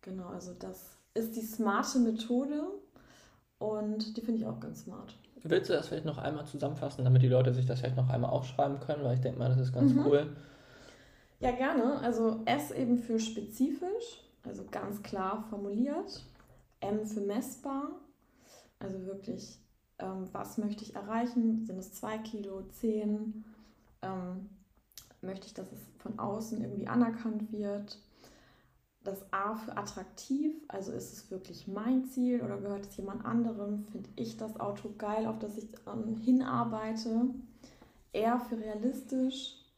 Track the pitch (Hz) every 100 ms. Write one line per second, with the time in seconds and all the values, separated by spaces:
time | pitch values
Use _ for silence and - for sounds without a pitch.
0 | - 185 180 185 180 175 190 185 - -
1 | _ - 226 226 220 - 214 202 262 269
2 | 226 220 - 247 285 294 339 403 - -
3 | - - - _ _ _ 214 214 214 214
4 | 220 - 233 226 - - - - - 190
5 | - - - - 160 180 190 170 - 160
6 | 156 139 143 151 147 147 143 156 143 -
7 | 127 127 131 127 127 123 127 123 127 127
8 | 127 120 123 - 131 - 143 139 - 147
9 | 139 127 127 - 123 127 127 123 139 123
10 | 139 143 156 - - - - - - -
11 | - - - _ 254 240 262 311 233 277
12 | 233 226 226 220 - 269 294 - 254 240
13 | - 226 220 - 202 - 269 - 359 440
14 | - - - _ - 190 190 196 196 202
15 | - 196 190 214 220 202 202 208 269 302
16 | 403 - - - - - _ _ 196 208
17 | 214 214 202 208 254 - 285 269 294 359
18 | - _ _ _ - - - _ 196 190
19 | 185 196 196 - - - _ _ _ _
20 | 185 190 185 202 202 - 208 208 - -
21 | 202 226 240 247 226 226 - 185 185 -
22 | 214 220 220 214 196 190 190 - 226 214
23 | 208 208 214 - - - - _ _ _
24 | 190 190 180 185 196 - _ _ _ -
25 | - - 185 196 - - 185 - - -
26 | - - 208 208 220 220 196 202 - 240
27 | 233 220 226 214 214 214 202 202 208 -
28 | _ _ - - - - _ _ _ _
29 | - 190 - 196 202 220 220 - 202 -
30 | 214 - - 269 302 311 - 196 185 -
31 | - - - 190 - 170 - 196 220 262
32 | 262 - 247 240 214 202 202 202 202 -
33 | 196 202 226 226 226 220 202 208 - -
34 | - - 226 - 220 214 202 202 214 -
35 | 208 214 220 220 214 - - - - 220
36 | 220 226 226 254 262 233 233 220 220 226
37 | 226 226 247 254 - - - - - -
38 | _ 190 220 247 - 220 214 214 240 269
39 | - 262 262 269 - - _